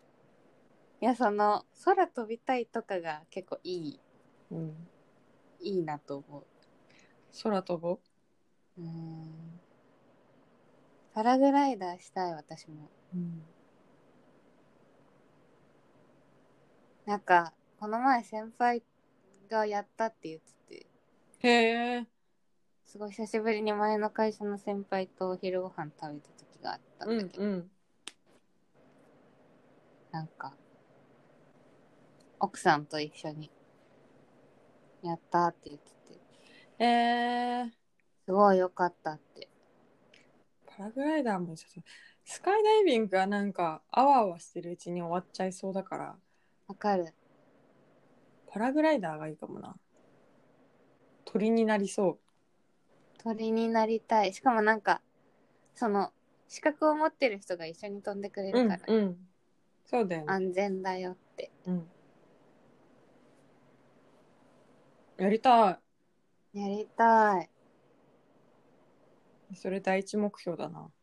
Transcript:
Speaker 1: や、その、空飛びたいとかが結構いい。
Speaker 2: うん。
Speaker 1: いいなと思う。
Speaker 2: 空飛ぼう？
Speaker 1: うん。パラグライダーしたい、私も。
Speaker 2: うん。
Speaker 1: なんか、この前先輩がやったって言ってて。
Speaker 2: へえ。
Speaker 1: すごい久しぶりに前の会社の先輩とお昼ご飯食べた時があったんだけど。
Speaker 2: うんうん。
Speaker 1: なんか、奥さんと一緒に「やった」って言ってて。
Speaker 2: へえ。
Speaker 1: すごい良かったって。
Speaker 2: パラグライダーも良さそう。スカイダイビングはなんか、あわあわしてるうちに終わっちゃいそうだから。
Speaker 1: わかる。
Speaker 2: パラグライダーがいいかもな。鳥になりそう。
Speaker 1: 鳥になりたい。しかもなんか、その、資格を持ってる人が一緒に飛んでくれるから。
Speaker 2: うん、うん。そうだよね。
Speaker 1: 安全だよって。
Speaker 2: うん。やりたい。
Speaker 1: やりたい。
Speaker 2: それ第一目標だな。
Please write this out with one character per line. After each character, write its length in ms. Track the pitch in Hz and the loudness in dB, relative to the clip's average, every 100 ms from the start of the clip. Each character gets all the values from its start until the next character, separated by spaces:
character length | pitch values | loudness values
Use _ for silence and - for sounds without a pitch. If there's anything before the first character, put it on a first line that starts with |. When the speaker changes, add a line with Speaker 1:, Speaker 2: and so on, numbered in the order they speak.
| _ _ _ _ _ _ _ _ _ - | _ _ _ _ _ _ _ _ _ -4
Speaker 1:
や、 160 | 220 240 | 0 2
そ 160 | 240 | 2
の、 340 | 208 208 - - - - | 2 2 2 -4 -4 0
空 220 | 403 349 | 2 2
飛 200 | - 220 | -2 -10
び 100 | 233 | -8
た 200 | - 254 | -4 -4
い 80 | 233 | -4
と 180 | 233 | -8
か 160 | 220 190 | -6 -6
が 220 | 165 151 - | -6 -8 -10
結 200 | - 180 | -12 -10
構 100 | - | -12
い 260 | 170 180 156 | -8 -8 -8
い。 100 | - _ _ _ _ - | -12 _ _ _ _ -14
Speaker 2:
う 40 | 165 | -10
ん。 320 | 160 156 170 _ _ _ _ _ _ - | -10 -12 -20 _ _ _ _ _ _ -12
Speaker 1:
い 200 | 349 190 | -6 -4
い 20 | |
な 160 | 160 147 | -4 -6
と 180 | - 143 | -10 -12
思 220 | 143 143 | -12 -20
う。 60 | - _ _ _ _ - _ _ _ - | -20 _ _ _ _ -20 _ _ _ -8
Speaker 2:
空 200 | 226 196 | -2 -2
飛 160 | 180 175 | -2 -4
ぼ 180 | 170 180 _ _ _ _ _ _ _ - | -4 -6 _ _ _ _ _ _ _ -16
う？ 40 | |
Speaker 1:
う 40 | 165 | -14
ん。 760 | 165 165 160 160 160 165 170 _ _ _ _ _ _ _ _ _ _ _ _ _ _ _ | -12 -12 -14 -16 -18 -20 -20 _ _ _ _ _ _ _ _ _ _ _ _ _ _ _
パ 100 | - | 0
ラ 140 | 220 262 | 4 6
グ 140 | 277 | 6
ラ 160 | 277 277 | 6 4
イ 100 | 226 | 0
ダ 180 | 180 180 | -4 -8
ー 40 | |
し 100 | - | -10
た 160 | - 180 | -6 -4
い、 60 | |
私 360 | 160 - 160 - | -6 -12 -18 -18
も。 200 | 151 151 _ _ | -20 -20 _ _
Speaker 2:
う 40 | 180 | -8
ん。 260 | 175 165 160 _ _ _ _ _ _ _ _ _ _ _ _ _ _ _ _ _ _ _ _ _ _ _ _ _ _ _ _ _ _ _ _ _ _ _ - | -6 -8 -16 _ _ _ _ _ _ _ _ _ _ _ _ _ _ _ _ _ _ _ _ _ _ _ _ _ _ _ _ _ _ _ _ _ _ _ -6
Speaker 1:
な 120 | 202 | -4
ん 20 | |
か、 340 | - 175 165 - _ - | 4 4 4 -8 _ -14
こ 80 | 208 | -8
の 120 | 226 | -2
前 240 | 262 247 | 2 2
先 280 | 233 214 220 - | -2 -10 -10 -2
輩 240 | 240 240 - _ _ _ _ _ - | 0 0 -4 _ _ _ _ _ -6
が 160 | 220 214 | -2 0
や 160 | 208 | -2
っ 60 | 202 - | -6 -4
た 100 | 226 | -4
っ 60 | |
て 180 | - 165 | -6 -14
言 80 | 160 | -14
っ 40 | _ _ _ | _ _ _
て 180 | - - _ _ _ _ _ | -20 -20 _ _ _ _ _
て。 60 | 247 | 4
Speaker 2:
へ 500 | 240 226 233 240 247 | 6 4 2 -2 -4
え。 80 | 226 _ _ _ _ _ _ _ _ | -8 _ _ _ _ _ _ _ _
Speaker 1:
す 120 | 202 | -14
ご 100 | 208 | -12
い 40 | |
久 160 | 196 214 | -10 -4
し 120 | 226 | -2
ぶ 120 | 220 | 0
り 100 | 214 | 0
に 120 | 214 | 0
前 240 | 208 214 214 | 0 2 2
の 120 | 214 | 0
会 240 | - 220 | 0 0
社 120 | 214 208 | 0 -6
の 120 | 202 | -6
先 280 | - 202 196 | -6 -6 -4
輩 180 | 190 185 | -4 -4
と 220 | - 185 | -6 -6
お 40 | 185 | -4
昼 260 | 190 185 | -4 -4
ご 80 | 185 | -4
飯 220 | - 151 - | -8 -12 -12
食 140 | 151 | -14
べ 60 | 147 | -14
た 100 | - | -18
時 340 | - - - | -20 -20 -14
が 100 | - | -12
あ 20 | - | -12
っ 20 | _ - | _ -12
た 80 | - | -6
ん 120 | 226 | -4
だ 60 | 185 | -4
け 120 | 185 | -6
ど。 60 | |
Speaker 2:
う 20 | 208 | -4
ん 20 | |
う 60 | 185 | -4
ん。 140 | 175 _ _ _ - - _ _ _ _ _ _ _ _ _ _ _ _ _ _ _ _ _ _ _ | -8 _ _ _ -20 -20 _ _ _ _ _ _ _ _ _ _ _ _ _ _ _ _ _ _ _
Speaker 1:
な 120 | 160 | -12
ん 40 | 156 | -12
か、 280 | - 135 139 _ _ _ _ _ _ _ _ _ _ - _ _ _ _ _ _ - | -14 -18 -18 _ _ _ _ _ _ _ _ _ _ -20 _ _ _ _ _ _ -6
奥 200 | 190 - | -6 0
さ 180 | 185 151 | 4 4
ん 80 | 147 | 2
と 140 | 156 | -6
一 120 | 151 - | -6 -8
緒 160 | 156 | -12
に 200 | 151 147 _ _ _ _ _ - _ _ _ - _ _ _ _ _ | -12 -14 _ _ _ _ _ -20 _ _ _ -20 _ _ _ _ _
「や 120 | 175 | -10
っ 60 | 170 _ | -10 _
た」 180 | 170 170 | 2 2
っ 60 | - | -2
て 140 | 151 | -14
言 80 | 147 | -20
っ 40 | |
て 100 | - _ - - _ _ - - - - | -20 _ -20 -20 _ _ -20 -20 -14 0
て。 60 | |
Speaker 2:
へ 40 | 240 233 233 240 240 240 247 247 240 | 2 4 4 2 0 -2 -2 -4 -6
え。 40 | - _ _ _ _ - | -12 _ _ _ _ 0
Speaker 1:
す 60 | |
ご 220 | 185 208 | 6 8
い 40 | 185 | 8
良 120 | 180 | 4
か 160 | - 180 | 0 -2
っ 80 | - | -2
た 80 | - | -10
っ 80 | 151 | -10
て。 300 | _ - - _ _ _ _ _ _ - _ _ _ _ - | _ -20 -20 _ _ _ _ _ _ -20 _ _ _ _ -20
Speaker 2:
パ 180 | - | -16
ラ 80 | 202 | -10
グ 120 | 254 | -4
ラ 140 | 285 311 | -2 0
イ 60 | |
ダ 120 | 240 196 | 0 -2
ー 40 | |
も 120 | 175 | -4
良 60 | 160 | -10
さ 100 | - | -18
そ 140 | - | -20
う。 20 | - - - _ | -20 -20 -20 _
ス 180 | - - | -18 -6
カ 160 | - 415 | 0 4
イ 60 | |
ダ 160 | 427 440 | 6 6
イ 40 | 381 | 6
ビ 120 | 240 | 4
ン 100 | 220 | 2
グ 100 | 185 | 2
は 100 | 190 | 2
な 140 | 202 | 0
ん 80 | 202 | -2
か、 300 | 190 170 156 _ | -2 -2 -4 _
あ 140 | - 277 | 4 6
わ 120 | 269 | 6
あ 100 | 208 | 4
わ 120 | 170 | -2
し 140 | - | -12
て 80 | 175 | -12
る 100 | 170 | -10
う 60 | - | -10
ち 140 | - | -8
に 100 | 175 | -6
終 100 | 170 | -4
わ 80 | 175 | -4
っ 60 | 180 | -4
ち 80 | - | -6
ゃ 40 | 190 | -6
い 60 | |
そ 180 | 185 190 | -6 -6
う 20 | |
だ 100 | 190 | -6
か 140 | 185 147 | -6 -8
ら。 180 | 147 170 _ _ _ _ - | -10 -16 _ _ _ _ -20
Speaker 1:
わ 80 | 190 | -4
か 200 | 208 196 | 0 0
る。 180 | 165 - _ _ _ _ _ _ _ _ _ _ _ _ - | -2 -10 _ _ _ _ _ _ _ _ _ _ _ _ -12
Speaker 2:
パ 120 | 202 | -4
ラ 120 | 240 | -2
グ 100 | 294 | 2
ラ 120 | 311 | 2
イ 80 | 294 | 2
ダ 140 | 175 156 | -2 -8
ー 20 | |
が 100 | 156 | -10
い 60 | |
い 40 | 156 | -12
か 100 | 180 | -12
も 120 | 202 | -14
な。 160 | 214 - _ _ _ _ _ _ _ _ _ _ _ _ _ _ - | -14 -18 _ _ _ _ _ _ _ _ _ _ _ _ _ _ -6
鳥 240 | 214 220 | -2 2
に 160 | 226 220 | 2 2
な 120 | 214 | 2
り 100 | 196 | 0
そ 220 | - 196 | 0 0
う。 100 | 220 _ _ _ _ _ _ _ _ _ - | -2 _ _ _ _ _ _ _ _ _ -12
Speaker 1:
鳥 340 | 226 220 220 | -8 -6 -2
に 180 | 226 226 | 0 2
な 160 | 226 220 | 2 2
り 140 | 226 | 0
た 260 | - 220 196 | 2 2 2
い。 80 | |
し 60 | - | 0
か 120 | 269 | 2
も 100 | 226 | 4
な 140 | 214 220 | 4 2
ん 60 | |
か、 200 | 196 175 _ _ _ _ _ _ _ - | 2 0 _ _ _ _ _ _ _ -4
そ 140 | 233 | 0
の、 220 | 202 185 - _ _ _ | 0 -2 -6 _ _ _
資 140 | - | -4
格 260 | 311 302 311 | -2 2 2
を 80 | 302 | 2
持 120 | 311 | 0
っ 60 | |
て 160 | - 262 | 0 -2
る 100 | 202 | -2
人 180 | - 175 | -8 -8
が 80 | 160 | -8
一 200 | 165 208 | -10 -12
緒 40 | |
に 120 | 202 | -10
飛 140 | 202 202 | -8 -8
ん 40 | |
で 80 | 202 | -8
く 120 | 202 | -8
れ 100 | 196 | -2
る 160 | 220 233 | 2 2
か 100 | 180 | 0
ら。 60 | - | 0
Speaker 2:
う 60 | |
ん、 20 | 220 | 2
う 60 | 196 | 2
ん。 100 | 175 - _ _ _ _ _ _ | -2 -14 _ _ _ _ _ _
そ 140 | 247 | -2
う 60 | 202 | 0
だ 80 | 165 | -2
よ 100 | 156 | -2
ね。 80 | |
Speaker 1:
安 200 | 190 185 | -2 0
全 280 | 180 202 190 | 0 -2 -2
だ 160 | 190 185 | -4 -4
よ 140 | 180 | -6
っ 40 | 185 _ - | -10 _ -18
て。 160 | - _ 180 | -18 _ -4
Speaker 2:
う 40 | |
ん。 180 | 180 165 - _ _ _ _ _ _ _ _ _ _ _ _ _ _ _ _ _ _ _ _ _ _ _ _ _ _ _ _ _ _ _ - | -4 -6 -16 _ _ _ _ _ _ _ _ _ _ _ _ _ _ _ _ _ _ _ _ _ _ _ _ _ _ _ _ _ _ _ -2
や 120 | 190 | 0
り 100 | 220 | 2
た 400 | 262 240 208 - _ _ _ _ _ _ _ | 6 8 6 2 _ _ _ _ _ _ _
い。 60 | 202 | -6
Speaker 1:
や 80 | 202 | -4
り 200 | 202 214 - | -4 -4 4
た 440 | 233 226 214 190 | 6 8 6 2
い。 80 | 160 _ _ _ _ _ _ _ _ _ _ _ _ _ _ _ _ _ _ _ - 190 | -2 _ _ _ _ _ _ _ _ _ _ _ _ _ _ _ _ _ _ _ -20 -10
Speaker 2:
そ 140 | 190 | -6
れ 100 | 190 | -4
第 200 | 190 190 | 0 0
一 180 | 196 208 | 0 -2
目 200 | 208 - | -2 -4
標 200 | - 160 | -8 -8
だ 120 | 151 | -8
な。 200 | 156 156 _ | -10 -18 _